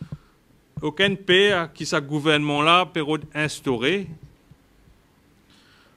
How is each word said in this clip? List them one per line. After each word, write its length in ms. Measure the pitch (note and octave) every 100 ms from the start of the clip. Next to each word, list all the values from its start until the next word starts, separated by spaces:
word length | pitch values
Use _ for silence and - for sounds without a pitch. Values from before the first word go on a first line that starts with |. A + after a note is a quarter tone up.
| - - _ _ _ _ _ -
aucune 360 | D3+ D3+ G3 F#3+
peur 560 | G3 F3+ G3+ F#3+ D#3+
que 120 | -
ce 120 | D#3 E3
gouvernement-là 920 | C#3 D3+ D3 D3+ D3 D3 D3+ F3 F3+
peut 180 | E3+ C#3+ D#3 D#3
instaurer. 760 | D3 D3+ - C#3+ A#2+ C3 G3 E3+ D#3+ - _ _ - _ _ _ _ _ _ _ _ _ _ _ _ _